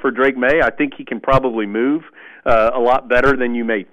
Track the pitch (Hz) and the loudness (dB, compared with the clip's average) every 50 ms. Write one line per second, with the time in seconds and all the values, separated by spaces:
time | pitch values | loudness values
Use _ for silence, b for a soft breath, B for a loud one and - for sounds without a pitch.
0 | - 135 120 120 131 139 135 127 123 131 147 165 139 117 - - 147 139 - - | -2 -4 0 0 0 0 0 0 0 0 2 2 0 0 0 -2 -4 -4 -4 -10
1 | 135 - 127 113 - - 135 131 131 127 113 113 107 101 101 110 120 135 147 165 | -12 -10 -10 -6 -2 0 0 2 2 0 -2 -4 -4 -4 -2 -2 0 0 -2 -2
2 | - - B B B B B B B 135 120 113 110 117 123 127 117 123 127 135 | -4 -10 B B B B B B B 2 2 4 4 2 2 0 2 2 2 0
3 | 131 117 123 123 127 139 135 127 123 120 120 120 117 113 113 104 95 _ | 0 0 0 2 4 2 2 2 0 -2 -2 -4 -2 -2 -2 -4 -4 _